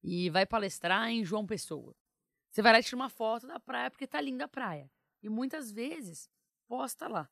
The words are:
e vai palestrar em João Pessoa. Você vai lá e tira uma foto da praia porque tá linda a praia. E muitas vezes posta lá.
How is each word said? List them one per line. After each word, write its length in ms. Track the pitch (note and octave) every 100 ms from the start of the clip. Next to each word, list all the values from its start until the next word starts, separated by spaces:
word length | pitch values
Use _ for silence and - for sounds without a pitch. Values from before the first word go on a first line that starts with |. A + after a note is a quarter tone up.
e 280 | - F3 F3+
vai 160 | E3 F#3+
palestrar 640 | A3+ G3+ - E3+ F#3+ A3+
em 160 | A#3 G3
João 180 | G#3
Pessoa. 500 | G3+ G#3 - D3+ A#2 - _ _ _ _ _
Você 120 | -
vai 100 | A3
lá 80 | A3+
e 20 |
tira 140 | A#3+ B3
uma 140 | C4
foto 360 | - A3 A3+ B3
da 140 | E4
praia 300 | - B3+ B3+
porque 160 | - C4+
tá 120 | D4
linda 280 | C#4+ B3+ D4
a 20 |
praia. 420 | - A#3 D#3 C#3+ _ _ _
E 60 | G#3
muitas 420 | G#3+ C4 D#4 B3
vezes 600 | G#3 B3 E4 G#3+ D#3+ - _ _ _ _
posta 400 | B3 C4+ - -
lá. 220 | G#3 C#3+